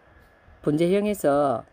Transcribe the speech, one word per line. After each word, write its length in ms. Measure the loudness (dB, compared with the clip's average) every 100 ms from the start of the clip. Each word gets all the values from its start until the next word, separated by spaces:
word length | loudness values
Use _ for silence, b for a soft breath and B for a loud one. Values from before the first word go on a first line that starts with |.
| _ -20 -20 _ -20 -8
분재형에서 1000 | -4 0 0 0 -2 -2 0 2 0 -2 -8